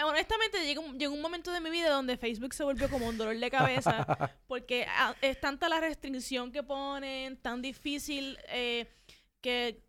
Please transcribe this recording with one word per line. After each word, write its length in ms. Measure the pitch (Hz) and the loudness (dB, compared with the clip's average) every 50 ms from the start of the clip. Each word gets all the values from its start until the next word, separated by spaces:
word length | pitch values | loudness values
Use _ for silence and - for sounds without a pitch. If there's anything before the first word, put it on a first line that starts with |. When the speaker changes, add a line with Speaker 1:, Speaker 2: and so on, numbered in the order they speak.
| 294 | 2
Speaker 1:
honestamente, 540 | 311 294 311 359 - 440 427 440 427 403 381 330 | 4 4 4 2 2 2 2 2 2 2 0 0
llegó 140 | 285 294 294 320 | 0 0 -2 -4
un, 160 | 302 262 269 | -6 -4 -2
llegó 160 | 294 285 285 | 0 0 0
un 80 | 294 302 | -2 -2
momento 300 | 330 349 349 311 359 349 | -4 -4 -4 -4 -4 -4
de 80 | 349 | -2
mi 100 | 330 320 | -2 0
vida 180 | 330 339 339 311 | 0 2 4 4
donde 280 | 285 277 262 254 247 | 4 4 2 0 -2
Facebook 360 | 247 240 233 233 208 247 269 - | -2 -2 -4 -2 -2 -4 -6 -4
se 120 | - 311 | 0 0
volvió 260 | 277 277 226 269 269 | 0 2 2 0 0
como 160 | 285 254 240 226 | 0 0 0 -2
un 80 | 226 | -2
dolor 220 | 220 220 214 226 226 | 0 0 -2 0 0
de 100 | 240 247 | 0 2
cabeza, 560 | 262 262 262 262 254 262 - 165 127 117 147 - 156 - 147 131 - - | 4 4 4 4 4 4 4 2 2 2 2 0 0 0 0 -2 -4 -10
Speaker 2:
<laughs> 0 | _ - | _ -6
Speaker 1:
porque, 380 | 262 247 247 - - 247 - - | -6 -6 -2 -2 -2 0 0 0
ah, 260 | 92 - 262 226 - - | 2 2 2 2 2 2
es 180 | - 269 262 269 | 0 0 0 2
tanta 280 | - 285 277 269 359 339 | -2 -2 0 0 0 2
la 100 | 320 320 | 2 2
restricción 720 | 320 320 294 - - 269 269 262 240 - 262 247 247 247 | 2 0 -2 -4 -6 -6 -6 -6 -4 -2 -2 -2 -2 -2
que 140 | 240 294 269 | -4 -6 -4
ponen, 720 | 269 277 277 277 277 277 277 277 269 262 262 262 262 262 | -4 -4 -4 -2 -4 -4 -4 -6 -6 -6 -6 -6 -8 -8
tan 260 | 254 - 254 233 254 254 | -6 -4 -4 -4 -2 -4
difícil, 760 | 269 254 - - 294 285 285 - - 294 277 269 269 269 - - - | -4 -6 -4 -4 -2 -2 -2 -2 -2 -2 -2 -2 -4 -8 -10 -10 -6
eh, 400 | - 247 240 240 240 233 226 - - - _ - - - _ _ _ _ | -4 -2 0 0 0 -2 -2 -6 -10 -20 _ -20 -20 -20 _ _ _ _
que, 420 | - 254 247 247 240 240 - - - | -2 0 0 2 0 0 -2 -6 -14